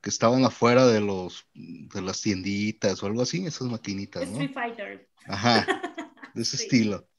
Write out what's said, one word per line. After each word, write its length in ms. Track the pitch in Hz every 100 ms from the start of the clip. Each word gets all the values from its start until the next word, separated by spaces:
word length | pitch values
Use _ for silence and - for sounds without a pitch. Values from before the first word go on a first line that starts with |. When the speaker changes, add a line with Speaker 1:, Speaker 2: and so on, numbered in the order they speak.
Speaker 1:
que 100 | -
estaban 340 | - 117 127
afuera 420 | 127 - 120 120 127
de 140 | 110
los, 460 | 104 95 90 - _
de 480 | - 85 85 - 104
las 180 | 95 95
tienditas 800 | 107 95 95 101 107 107 107 92
o 40 | 98
algo 160 | 110
así, 240 | 123 165 185
esas 220 | - 127
maquinitas, 600 | 117 - 98 101 - 277
¿no? 100 | 226
Speaker 2:
Street 140 | 277
Fighter. 540 | 269 240 226 196 196 _ _ -
Speaker 1:
Ajá, 400 | 95 110 - -
Speaker 2:
<laughs> 680 | 381 - - - _ -
Speaker 1:
de 80 | -
ese 140 | 117 127
Speaker 2:
Sí. 60 |
Speaker 1:
estilo. 460 | - 127 110 95 -